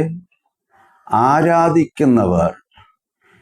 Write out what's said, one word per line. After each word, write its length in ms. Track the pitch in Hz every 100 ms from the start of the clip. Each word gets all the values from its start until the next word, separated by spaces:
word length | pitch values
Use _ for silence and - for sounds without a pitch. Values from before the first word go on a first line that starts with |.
| 160 170 - _ _ _ _ _ _ _ - 110 127
ആരാധിക്കുന്നവർ 1200 | 147 160 170 170 160 156 - 143 117 98 87 85 - _ _ _ _ _ _ _ _